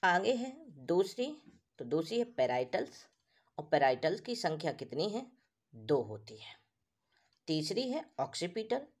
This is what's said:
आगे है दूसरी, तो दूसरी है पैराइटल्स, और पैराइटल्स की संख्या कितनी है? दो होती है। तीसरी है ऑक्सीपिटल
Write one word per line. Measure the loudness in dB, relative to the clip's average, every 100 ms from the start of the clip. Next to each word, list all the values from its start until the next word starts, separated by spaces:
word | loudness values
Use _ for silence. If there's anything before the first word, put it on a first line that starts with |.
आगे | 4 4 4
है | 0 -2 -8 -18 -16 0
दूसरी, | 2 2 0 -4 -4 -16 -20 _ _
तो | -2
दूसरी | -2 0 -2
है |
पैराइटल्स, | -2 0 0 2 0 -2 -4 -8 -20 _ _ _ _ -14
और | 0
पैराइटल्स | 4 6 4 2 0
की | -2 -2
संख्या | 0 0 -2
कितनी | -2 -6 -2 -2
है? | -2 -8 _ _ _ _
दो | -18 2 2
होती | 2 -8 -12 -18
है। | -18 -20 _ _ _ _ _ _ _ _ -2
तीसरी | 0 2 0 0
है | -2 -6 -4
ऑक्सीपिटल | -4 -2 -4 -4 -2 -2 -4 _